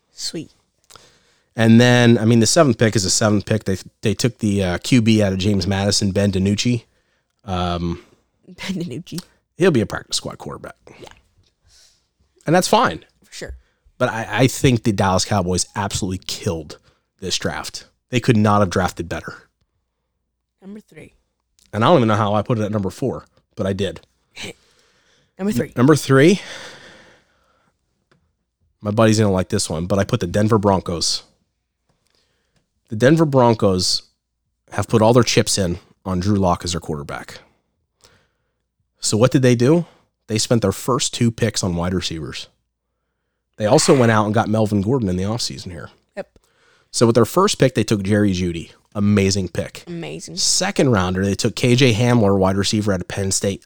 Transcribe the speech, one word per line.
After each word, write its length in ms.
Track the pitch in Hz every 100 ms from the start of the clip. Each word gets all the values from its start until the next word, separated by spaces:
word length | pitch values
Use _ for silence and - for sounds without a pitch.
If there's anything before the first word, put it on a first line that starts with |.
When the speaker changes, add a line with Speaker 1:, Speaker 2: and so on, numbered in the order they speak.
| _
Speaker 1:
Sweet. 400 | - - 170 - _ _ _ _ - _ _ _ _ _ -
Speaker 2:
And 240 | 113 113
then, 360 | 123 123 120 113
I 60 | 110
mean, 140 | 117
the 60 | 107
seventh 300 | 175 147 113
pick 180 | 113 107
is 80 |
a 60 | 95
seventh 360 | - 110 104 -
pick. 200 | 110 -
They, 100 | 92 - _
they 120 | 113
took 240 | 98 123 -
the, 260 | 107 101
uh, 140 | 92 87
Q 240 | - 127
B 200 | 113 110
out 120 | 98
of 60 | 95
James 280 | 104 98 90
Madison, 440 | 98 101 - 101
Ben 200 | 98 101
DiNucci. 520 | 92 98 104 123 120 - _ _ _ _ _
Um, 580 | - 90 90 87 85 82 _ _ _ _ -
Speaker 1:
Ben 280 | 180 - 185
DiNucci. 460 | 175 123 - 165 - _ _ -
Speaker 2:
he'll 140 | 180
be 100 | 127
a 40 | 101
practice 300 | - - -
squad 200 | - -
quarterback. 380 | 73 67 - - - -
Speaker 1:
Yeah. 80 | - - _ _ _ _ _ _ _ _ _ _ _ _ -
Speaker 2:
And 100 | 180
that's 120 | -
fine. 340 | 220 233 160 - _ _
Speaker 1:
For 80 |
sure. 220 | - 165 - _ _ _ _
Speaker 2:
But 100 | 123
I, 180 | 110 110 107
I 40 | 135
think 360 | - 139 117
the 100 | 117
Dallas 320 | 101 98 92 -
Cowboys 400 | 104 87 92 - -
absolutely 440 | 101 - 95 95 -
killed 500 | - - 82 76 - _ _ _ _
this 180 | 92 -
draft. 500 | 95 76 - - - _ _
They 120 | 123
could 160 | - 110
not 240 | 107 104
have 80 | 98
drafted 400 | 95 90 - 85
better. 400 | 80 - - _ _ _ _ _ _ _ _ _ _ _ _
Speaker 1:
Number 180 | 190 214
three. 340 | _ 156 - _ _ _ _ _ _
Speaker 2:
And 100 | 104
I 40 | 123
don't 100 | 165
even 100 | 110
know 80 | 107
how 200 | 104 104
I 60 |
put 160 | 101 113
it 60 |
at 80 | 101
number 180 | 107 95
four, 360 | - 127 76 - _ _ -
but 100 | 98
I 60 |
did. 260 | 95 92 80 _ _ _ -
Speaker 1:
<laughs> 180 | 98 - _ _ _ _ _ _ _ -
Number 140 | 196
three. 160 | 123 -
Speaker 2:
N-, 40 | -
number 200 | 135 147
three. 420 | - 135 156 202 - - - - - - - _ _ _ _ _ _ _ _ _ _ _ _ _ _ _ _ _
My 100 | 107
buddy's 280 | 104 113 107
gonna 120 | 104
like 180 | 92 92
this 200 | 104 -
one, 160 | 80 90
but 120 | 101
I 40 |
put 160 | 101 123
the 80 | 87
Denver 300 | 101 107 110
Broncos. 640 | 101 92 - 82 - - - _ _ _ _ _ _ _ _ _ _ _ _ _ _ _ _
The 60 | 110
Denver 300 | 123 160 160
Broncos 800 | 135 120 110 104 92 90 - - _ _ _ _ _ _
have 160 | - 104
put 140 | 117
all 120 | 110
their 100 | 123
chips 340 | 110 120 - -
in 220 | 90 90 - _ 92
on 140 | 92
Drew 180 | 95 101
Lock 260 | 92 87
as 80 | 87
their 80 | 87
quarterback. 580 | - 76 69 67 - - _ _ _ _ _ _ _ _ _ _ _ _ _ _ _ _
So 180 | - 107
what 140 | 127
did 100 | 147
they 140 | 127 120
do? 300 | 120 170 160 _ _ _ -
They 100 | 107
spent 240 | - 117
their 100 | 98
first 420 | - - 120 -
two 180 | - 117
picks 320 | - 113 -
on 120 | 98 85
wide 180 | 87
receivers. 540 | 92 - 82 67 - - _ _ _ _ _ _ _ _ _ _ -
They 80 | 107
also 320 | 123 - 139
went 140 | 117
out 140 | 110 107
and 80 |
got 140 | 110 92
Melvin 320 | 110 104 104
Gordon 280 | 98 135 98
in 80 | 90
the 60 |
offseason 480 | 98 117 - 67 95
here. 180 | 82 - _ _ 202
Speaker 1:
Yep. 240 | - _ _ _ _ _ _
Speaker 2:
So 140 | - 117
with 80 | 117
their 100 | 113
first 340 | 180 202 -
pick, 160 | 135 -
they 80 |
took 200 | 104 107
Jerry 280 | 95 104 104
Jeudy. 400 | 90 90 82 - _ _ 107
Amazing 540 | 101 104 95 98 90
pick. 340 | - 85 - -
Speaker 1:
Amazing. 500 | 170 156 160 - 175
Speaker 2:
Second 540 | - - 185 - 147
rounder, 320 | 104 90 92
they 120 | 101 98
took 200 | 113 -
K 200 | 127 123
J 180 | 131
Hamler, 440 | 104 123 120 101 98
wide 180 | 95 98
receiver 360 | 95 110 104
out 80 | 92
of 60 | -
Penn 240 | - 98
State. 320 | - 101 92